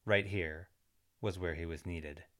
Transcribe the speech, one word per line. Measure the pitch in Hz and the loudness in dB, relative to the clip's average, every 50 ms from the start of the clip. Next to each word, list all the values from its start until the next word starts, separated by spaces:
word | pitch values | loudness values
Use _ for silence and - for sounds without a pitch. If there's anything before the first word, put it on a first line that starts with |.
| _ | _
right | 104 101 101 101 | 4 6 6 6
here, | 95 104 95 85 78 78 80 92 - _ _ _ _ _ _ _ _ _ _ | 2 0 0 0 -2 -4 -8 -12 -16 _ _ _ _ _ _ _ _ _ _
was | 110 101 90 92 | -2 -2 0 0
where | 90 85 78 | 0 0 0
he | 82 85 | -2 -2
was | 82 80 78 - | -4 -6 -6 -4
needed. | 90 85 80 76 73 71 80 - - _ | -6 -6 -4 -6 -8 -10 -12 -16 -20 _